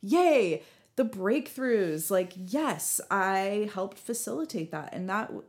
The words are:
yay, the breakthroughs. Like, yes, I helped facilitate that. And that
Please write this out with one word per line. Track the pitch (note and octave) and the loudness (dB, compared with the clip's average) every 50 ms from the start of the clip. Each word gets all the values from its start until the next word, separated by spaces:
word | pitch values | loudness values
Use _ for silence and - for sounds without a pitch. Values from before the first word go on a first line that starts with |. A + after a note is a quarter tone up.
yay, | G3 G3+ D4 F4 F4+ E4+ D4 B3 G3 E3+ D#3 D#3 - - _ _ _ _ _ | -2 2 4 6 6 8 6 6 4 2 0 -2 -6 -10 _ _ _ _ _
the | - B3+ | 0 0
breakthroughs. | A3 - F#3+ F#3 G3+ B3+ D4+ - - - B3+ C4 B3 A#3 G#3 F#3 E3 D3+ D#3+ E3 - | 0 -2 -2 0 2 2 0 -2 -4 -6 -4 0 2 2 2 2 2 0 -2 -2 0
Like, | G3 F#3 F#3 F3+ - | 2 2 2 0 -6
yes, | F#3 F#3 F3+ A3 D4+ D#4 C4 E3 D#3 - - - - - - | -12 -6 -4 -2 0 0 0 -2 -2 -2 -2 -4 -4 -2 0
I | G3+ G3 F#3 F#3+ F#3+ F#3+ G3 G3 G#3 G#3 G#3+ G#3 - | 0 2 2 2 2 2 0 0 0 0 -2 -2 -2
helped | F#3+ F#3+ - - | -4 -6 -6 -8
facilitate | - - - A#3 - - G#3 A#3 D#4 D#4+ - - F3 D#3+ D#3+ | -10 -8 -6 -6 -6 -6 -6 -4 -6 -6 -4 -6 -6 -6 -6
that. | D#3+ D3+ - - - | -8 -10 -8 -8 -8
And | - F3+ F#3+ | -8 -4 -2
that | G3 G#3+ A3 - - - - | -2 -2 -4 -4 -8 -12 -6